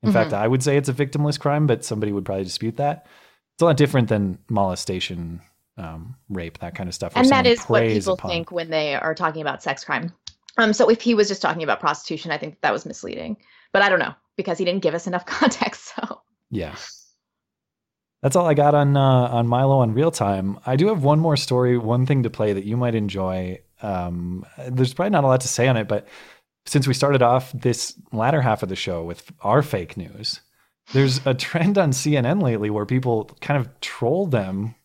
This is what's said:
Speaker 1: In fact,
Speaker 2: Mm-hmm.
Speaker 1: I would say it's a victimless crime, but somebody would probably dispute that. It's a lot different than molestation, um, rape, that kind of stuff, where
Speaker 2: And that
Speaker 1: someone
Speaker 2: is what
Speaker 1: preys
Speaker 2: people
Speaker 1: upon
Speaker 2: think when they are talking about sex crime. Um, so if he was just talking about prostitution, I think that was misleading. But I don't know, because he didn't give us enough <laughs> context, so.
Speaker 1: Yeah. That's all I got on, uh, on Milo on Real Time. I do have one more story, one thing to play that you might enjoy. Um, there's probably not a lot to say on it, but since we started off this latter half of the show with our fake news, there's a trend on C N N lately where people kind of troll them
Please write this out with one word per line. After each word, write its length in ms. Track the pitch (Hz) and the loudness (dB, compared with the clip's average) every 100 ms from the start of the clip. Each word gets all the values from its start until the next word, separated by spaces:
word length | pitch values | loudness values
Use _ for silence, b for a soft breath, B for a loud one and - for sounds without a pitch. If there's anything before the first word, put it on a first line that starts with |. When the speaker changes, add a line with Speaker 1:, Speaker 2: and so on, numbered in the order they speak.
Speaker 1:
In 100 | 208 | 2
fact, 180 | 196 110 | 2 2
Speaker 2:
Mm-hmm. 120 | 107 | 0
Speaker 1:
I 60 | 113 | 2
would 140 | 131 | 2
say 140 | 127 143 | 2 2
it's 120 | 139 | 0
a 40 | |
victimless 440 | 123 143 147 147 147 | -2 -2 0 -2 0
crime, 280 | 147 147 151 | 0 2 2
but 180 | 113 | 2
somebody 280 | - 107 107 | -2 -4 -2
would 120 | 101 | -4
probably 200 | 92 95 | -4 -4
dispute 320 | 95 - 113 113 | -4 -4 -6 -4
that. 300 | 143 147 _ b b b _ | -4 -4 _ b b b _
It's 80 | _ | _
a 20 | 165 | 2
lot 100 | 147 | 4
different 320 | 147 139 113 | 4 4 2
than 300 | 107 98 90 _ | 2 0 -4 _
molestation, 920 | 110 98 90 - 92 - 87 85 85 _ _ _ - | 0 0 -2 -6 -6 -6 -8 -10 -12 _ _ _ -16
um, 400 | 87 80 87 127 _ | -14 -14 -16 -18 _
rape, 300 | 98 85 - | -10 -10 -12
that 160 | 87 | -14
kind 140 | 87 90 | -10 -10
of 60 | |
stuff, 200 | - 87 | -8 -6
where 80 | - | 2
Speaker 2:
And 80 | 254 | 4
that 60 | 277 | 4
Speaker 1:
someone 160 | 247 | 4
Speaker 2:
is 120 | 233 | 2
what 140 | - 208 | 2 2
Speaker 1:
preys 260 | 226 214 | 4 2
Speaker 2:
people 100 | 190 | 0
Speaker 1:
upon 160 | 185 165 | -4 -2
Speaker 2:
think 200 | 170 165 | -6 -4
when 180 | 175 165 | -8 -4
they 240 | 160 151 | -4 -2
are 200 | 139 - | -2 -4
talking 280 | 156 175 160 | -2 -4 -4
about 200 | 151 135 | -6 -6
sex 220 | - 135 | -6 -8
crime. 280 | - 135 170 - - _ - - | -4 -6 -6 -12 -20 _ -12 0
Um, 140 | 226 | 2
so 180 | 214 247 | 4 4
if 100 | 226 | 4
he 140 | 240 | 4
was 140 | 226 202 | 2 2
just 120 | 196 | 0
talking 220 | 175 165 | -4 -2
about 180 | 156 110 | -2 0
prostitution, 500 | 165 151 - 156 170 | 0 -2 -6 -10 -6
I 60 | 151 | -6
think 240 | 160 151 | -6 -4
that 100 | 151 | -2
was 120 | 104 | -2
misleading. 520 | 160 - - - 80 214 b b b | -6 -14 -12 -10 -10 -12 b b b
But 80 | 196 | 2
I 60 | 202 | 4
don't 120 | 185 | 2
know, 120 | 147 - _ - | 0 -6 _ -10
because 220 | 202 170 | -6 -2
he 80 | 180 | -2
didn't 160 | 190 | 0
give 100 | 170 | 0
us 140 | 160 - | -2 -4
enough 180 | 180 - | -6 -6
<laughs> 0 | |
context, 680 | - 285 - - - - | 0 0 0 -6 -6 -14
so. 260 | - 226 - _ _ _ | -12 -12 -12 _ _ _
Speaker 1:
Yeah. 240 | 113 80 87 - - _ _ _ _ _ _ _ _ _ _ _ _ | -8 -8 -10 -18 -20 _ _ _ _ _ _ _ _ _ _ _ _
That's 140 | 139 156 | 0 2
all 100 | 175 | 4
I 80 | |
got 200 | 147 147 | 4 4
on, 220 | 147 143 143 | 6 4 4
uh, 40 | |
on 480 | 135 127 123 120 117 | 6 6 4 2 2
Milo 300 | 120 135 135 | 2 4 4
on 160 | 120 | 4
Real 160 | 110 160 | 4 0
Time. 480 | 165 101 98 95 101 - | 2 0 0 -2 -6 -2
I 100 | 131 | 2
do 120 | 185 | 2
have 140 | 214 | 2
one 160 | 139 151 | 4 4
more 160 | 165 143 | 4 0
story, 400 | - 127 123 123 | 0 2 2 2
one 280 | 110 123 131 | 2 0 2
thing 160 | 139 | 2
to 60 | 117 | 0
play 220 | - 107 | 0 0
that 120 | 98 | 0
you 120 | 101 117 | -2 -2
might 180 | 123 | 0
enjoy. 680 | 113 104 95 92 92 92 92 _ _ | 0 -2 -2 -4 -4 -6 -8 _ _
Um, 640 | 110 95 87 87 87 92 - - 127 | -6 -4 -4 -6 -6 -8 -12 -14 -8
there's 260 | 127 127 | -2 -2
probably 160 | - 185 | -2 0
not 140 | 196 | 2
a 20 | 139 | 4
lot 140 | 127 | 2
to 80 | 127 | 0
say 180 | - 123 | 0 2
on 80 | 120 | 2
it, 120 | 104 | 0
but 180 | 104 - B B B B _ - | -4 -6 B B B B _ -2
since 200 | 147 131 | 0 2
we 80 | |
started 260 | 127 143 139 | 2 2 4
off 280 | 120 127 127 | 4 4 0
this 460 | 123 127 117 - - - | -4 -2 -2 -4 -12 -10
latter 280 | 113 113 156 | -2 0 2
half 220 | 127 107 | 2 0
of 60 | 98 | -2
the 80 | 92 | -6
show 260 | - 87 | -6 -6
with 300 | 82 85 - - | -6 -12 -16 -10
our 220 | 101 123 | 2 2
fake 340 | 139 101 85 - | 2 -4 -6 -10
news, 440 | 82 - 110 - _ _ _ _ _ | -14 -12 -10 -10 _ _ _ _ _
there's 320 | 135 135 131 135 | 2 2 2 0
a 80 | |
trend 440 | 131 - 175 165 202 | -2 -2 0 2 2
on 140 | 165 | 2
C 240 | 127 - 147 | 0 0 2
N 80 | 120 | 2
N 120 | 185 | 2
lately 320 | 151 113 107 | 0 0 0
where 160 | 104 104 | -2 0
people 440 | 123 127 113 104 - | 0 0 -2 -2 -12
kind 180 | - 143 | -4 -2
of 220 | 113 - | -2 -8
troll 460 | - - 117 165 196 | -14 -4 0 0 0
them 500 | 123 95 95 107 113 | 0 0 -4 -6 -8